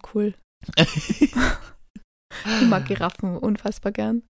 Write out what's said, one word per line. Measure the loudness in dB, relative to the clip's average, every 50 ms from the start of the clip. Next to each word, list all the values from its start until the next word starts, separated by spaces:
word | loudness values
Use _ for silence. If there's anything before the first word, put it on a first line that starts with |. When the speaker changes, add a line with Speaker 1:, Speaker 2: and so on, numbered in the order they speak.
| -4 -4 -2
Speaker 1:
cool. | -2 -2 -2 -2 -6 -14 _ _ _ -14 -2 2
Speaker 2:
<laughs> | 4 4 4 2 -4 -6 -4 0 2 2 2 2 2 2 2 0 -2 -6 -14 -20 -20 -20 -20 -20 -20 -20 _ _ _ _ -18 -14 -10 -4 -2 2 4
Speaker 1:
Ich | 6 6
mag | 4 4 0
Giraffen | -2 -4 -2 -2 -4 -4 -2 -4 -4 -2
unfassbar | -2 0 -2 -2 -2 -2 -6 -6 -4 -4 -4
gern. | -4 -2 -2 -2 -2 -4 -4 _ _